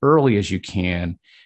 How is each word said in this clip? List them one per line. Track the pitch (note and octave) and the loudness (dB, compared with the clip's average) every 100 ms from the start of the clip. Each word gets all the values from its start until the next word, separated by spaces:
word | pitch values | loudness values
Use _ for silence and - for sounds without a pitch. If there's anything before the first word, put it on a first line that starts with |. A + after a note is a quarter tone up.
early | C#3 D#3 C3+ G#2 | 2 4 4 2
as | F2+ | -2
you | F#2 | -6
can | - F#2+ F2+ F2 F2 E2+ _ _ | -6 -4 -2 -2 -6 -10 _ _